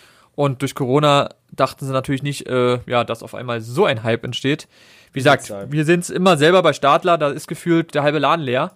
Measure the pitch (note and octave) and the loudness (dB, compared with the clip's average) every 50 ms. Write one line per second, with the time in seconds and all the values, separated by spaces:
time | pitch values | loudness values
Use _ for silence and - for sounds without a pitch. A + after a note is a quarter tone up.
0 | _ _ _ _ _ _ _ - C#3+ C#3 C3 B2+ C#3+ C3 - - C#3 A#2+ B2+ D3 | _ _ _ _ _ _ _ -2 -2 -2 0 -2 -4 -6 -4 -4 -2 0 2 2
1 | D3+ D3 C#3+ C#3+ B2+ - - _ _ _ - - C#3+ C3 - - C#3+ C3+ C3 C3 | 4 4 4 2 2 -2 -6 _ _ _ -4 -2 -2 -2 -2 -6 -8 -4 -4 -4
2 | C3 - C#3 C3 B2+ C#3+ C#3+ - - - B2+ B2+ B2 B2 B2 B2 A2+ - B2 A#2+ | -2 -2 -4 -4 -4 -6 -8 -8 -6 -4 0 0 2 2 0 -2 -2 -2 -2 -2
3 | A#2 - A#2 - - G#2+ - G#2+ A#2+ B2 A#2 A#2 A2 A#2 A#2+ C#3+ G#3 F3 C#3 A2+ | 0 -2 -4 -8 -10 -14 -14 -12 -8 -8 -8 -8 -8 -6 -2 0 0 0 0 -2
4 | A2 A2+ A#2 A#2 - B2 A#2+ - - C3+ C#3+ D3+ - _ _ _ _ _ - _ | -2 -2 -2 -2 -4 -6 -8 -4 -2 -2 -2 -4 -6 _ _ _ _ _ -20 _
5 | _ _ - C#3 B2+ D3 C#3 B2+ - - G#2 G2 G2+ - C#3+ D3+ D#3 D3 F3 F3 | _ _ -6 0 4 4 4 4 2 -6 -12 -12 -10 -6 -4 -2 0 2 2 0
6 | F3 - - - F3+ F#3+ F3+ C#3+ C#3 D#3+ F3+ F#3+ F3+ D#3+ C#3 - - C#3 D3 E3+ | 0 -4 -4 0 4 4 4 6 6 4 6 6 4 2 0 2 2 2 2 2
7 | - F3+ E3+ D#3+ D3+ C#3+ C3+ A#2+ - - E3 - - E3+ E3 E3 D#3+ E3 - D3 | 2 2 0 2 0 -2 -4 -4 -8 -12 -12 -8 -2 0 0 0 0 0 -2 0
8 | C#3 D3 D3 D#3 C#3+ C#3 D#3 E3+ D3+ B2+ A#2+ B2+ D3+ F#3 - | 0 0 0 2 2 2 0 0 0 -2 -2 -2 -2 -4 -6